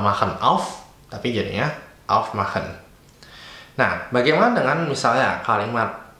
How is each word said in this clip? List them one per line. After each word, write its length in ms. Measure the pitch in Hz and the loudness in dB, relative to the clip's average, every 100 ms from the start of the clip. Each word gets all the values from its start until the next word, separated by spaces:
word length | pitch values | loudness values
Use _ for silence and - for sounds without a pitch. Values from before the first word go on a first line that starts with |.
machen 280 | 101 101 107 - | 2 2 0 2
auf, 460 | 120 185 - - - - - | 2 2 0 -8 -18 -20 -16
tapi 240 | 107 123 | -8 -4
jadinya 400 | 110 92 98 147 - - - - | -2 -2 -2 -2 -4 -12 -12 0
aufmachen. 560 | 104 - 104 95 98 92 - - - - - - - - - - - | 0 0 -2 -4 -4 -6 -8 -18 -20 -20 -20 -20 -20 -20 -20 -10 0
Nah, 280 | 107 90 - | 0 0 -2
bagaimana 440 | 123 127 165 233 226 | 0 4 4 4 2
dengan 320 | 127 156 165 | 2 0 -2
misalnya 520 | 131 120 123 110 85 | 0 2 2 2 0
kalimat 480 | - 107 107 120 107 - - - | 0 0 0 -2 -2 -4 -16 -20